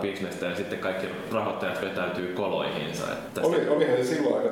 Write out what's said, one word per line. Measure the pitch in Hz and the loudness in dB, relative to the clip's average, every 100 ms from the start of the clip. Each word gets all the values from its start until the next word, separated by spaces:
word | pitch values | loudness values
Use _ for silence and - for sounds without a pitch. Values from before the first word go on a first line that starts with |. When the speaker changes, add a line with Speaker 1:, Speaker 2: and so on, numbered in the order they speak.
Speaker 1:
bisnestä | 98 92 92 85 87 | -2 -2 -6 -4 -4
ja | 87 | -2
sitten | 98 92 | -4 -2
kaikki | 95 92 95 - - | -2 -2 -4 -6 -2
rahoittajat | 110 98 95 92 - | -2 0 -2 -2 -2
vetäytyy | 95 92 87 90 90 | -2 -2 -2 -2 -2
koloihinsa, | 90 98 82 71 - 76 - | -2 0 0 0 -2 -4 -4
että | - - - - | -4 -4 -6 2
tästä | 160 | 4
Speaker 2:
Oli, | 160 - | 4 4
olihan | 151 143 127 | 4 4 4
se | |
silloin | 127 147 131 110 | 2 2 4 4
aika | 117 | 2